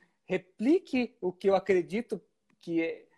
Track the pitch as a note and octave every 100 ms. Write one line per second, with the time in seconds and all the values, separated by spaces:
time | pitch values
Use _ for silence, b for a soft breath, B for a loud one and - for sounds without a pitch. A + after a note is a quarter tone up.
0 | _ _ - F#3 - - A3 F4+ - B3+
1 | A#3 - F3+ F3+ G3 F#3+ F#3+ F#3 D#3 G3
2 | A#3+ G3 - _ _ _ - E3 E3 F2
3 | -